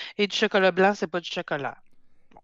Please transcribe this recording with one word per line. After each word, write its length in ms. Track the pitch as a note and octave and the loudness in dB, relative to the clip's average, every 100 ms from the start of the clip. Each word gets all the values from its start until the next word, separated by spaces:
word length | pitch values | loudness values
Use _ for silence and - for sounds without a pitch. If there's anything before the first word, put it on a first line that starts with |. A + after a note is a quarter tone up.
| - - | -12 -4
et 100 | G3+ | -2
du 80 | |
chocolat 380 | - G#3 G3+ F#3+ | 0 2 4 4
blanc, 220 | F3 F#3+ | 4 2
c'est 120 | G#3 F#3 | 2 -4
pas 140 | F3+ | -4
du 100 | D#3+ | -6
chocolat. 460 | F#3+ - D3+ B2+ - - - - - - | -8 -6 -4 -6 -10 -20 -20 -20 -20 -20
Bon, 60 | - | -20